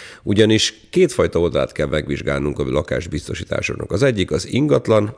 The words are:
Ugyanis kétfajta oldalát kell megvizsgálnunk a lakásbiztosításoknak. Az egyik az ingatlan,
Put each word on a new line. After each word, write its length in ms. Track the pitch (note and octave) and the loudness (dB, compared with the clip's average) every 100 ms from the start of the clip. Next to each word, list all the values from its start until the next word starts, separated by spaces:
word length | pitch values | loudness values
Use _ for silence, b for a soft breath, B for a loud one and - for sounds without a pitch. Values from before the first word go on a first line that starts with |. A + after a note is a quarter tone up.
| B B | B B
Ugyanis 500 | - G#2 G#2+ A2 - - - | -2 4 6 4 2 -4 -4
kétfajta 500 | F3 F#3 - E2+ E2 | 2 2 2 0 2
oldalát 320 | E2+ C#2+ C2 | 0 0 -2
kell 160 | - D2+ | -2 -2
megvizsgálnunk 720 | D2+ C#2+ C#2+ - C#2+ D2 C#2 | -2 -4 -4 -2 -2 -2 -2
a 40 | |
lakásbiztosításoknak. 1300 | C#2 C2+ - B1+ E2+ D2+ - E2 - - - - - | -2 -2 -2 -4 -4 -8 -8 -10 -6 -6 -4 -6 -4
Az 120 | F#2+ | 0
egyik 280 | C3+ A2 F2+ | 0 2 0
az 160 | - - | -2 -2
ingatlan, 680 | A#2+ D3 C#3 - A2 G#2 | 0 2 2 4 2 2